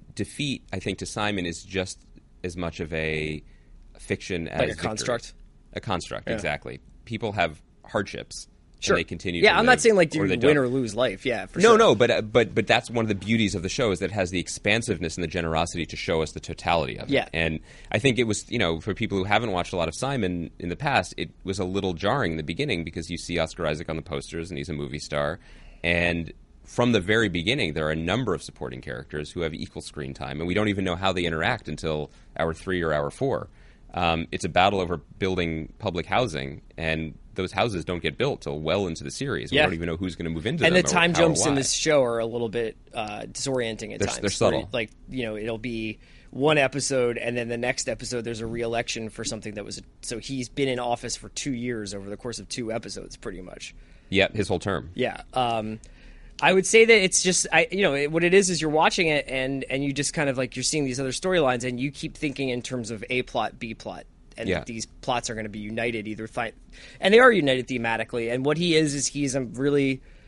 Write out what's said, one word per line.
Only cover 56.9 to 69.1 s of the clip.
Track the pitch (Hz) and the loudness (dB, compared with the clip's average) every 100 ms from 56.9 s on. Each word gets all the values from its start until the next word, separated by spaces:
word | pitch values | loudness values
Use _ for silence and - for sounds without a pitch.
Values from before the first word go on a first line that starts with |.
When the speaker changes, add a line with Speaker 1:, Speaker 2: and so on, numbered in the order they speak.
| 226 | 8
Speaker 2:
it's | 185 - | 8 4
just, | 185 180 - | 2 2 2
I, | 165 170 | 4 4
you | 185 | 4
know, | 190 139 | 2 2
it, | 147 | 2
what | 160 175 | 2 6
it | |
is | 185 185 | 6 6
is | 170 | 2
you're | 156 | 2
watching | 151 185 208 165 | 4 4 4 2
it, | 147 - | 2 0
and, | 131 131 135 131 | -2 -2 -2 -2
and | 135 | -2
you | 143 | -2
just | 139 143 | 0 -2
kind | - 143 | 0 0
of, | 127 | 0
like, | 127 - | -2 -2
you're | |
seeing | 127 156 139 | -2 0 0
these | 127 | -2
other | 135 | -4
storylines, | 123 185 185 135 123 127 | -2 0 4 4 2 -2
and | 123 | -2
you | 139 | -4
keep | 143 160 - | -4 -10 -4
thinking | 151 131 135 | -6 -2 -2
in | 123 | -2
terms | 117 127 113 | -4 -6 -6
of | 113 98 | -8 -4
A | 127 | -2
plot, | 123 127 110 - | -2 -2 -2 -4
B | 117 | -10
plot, | 110 110 85 - - - - | -10 -12 -12 -14 -20 -18 -8
and | - | -4
Speaker 1:
Yeah. | 87 - | -2 -4
Speaker 2:
these | 113 - | -8 -10
plots | - - 123 - | -10 -4 -2 -2
are | 110 | -6
gonna | 110 | -8
be | 104 | -8
united | 104 113 117 113 107 | -8 -4 -2 -2 -6
either | 107 110 | -8 -8
fi-, | - 113 - - - - - | -6 -6 -8 -20 -20 -20 0
and | 190 | 8
they | 220 | 10
are | 254 | 10
united | 214 147 131 117 | 10 6 4 2
thematically. | 127 113 113 110 123 113 | 0 0 0 0 -2 0
And | 123 135 | 0 2
what | 151 | 2
he | 175 156 | 4 4
is, | 156 | 4
is | 143 | 2
he's | 127 | -2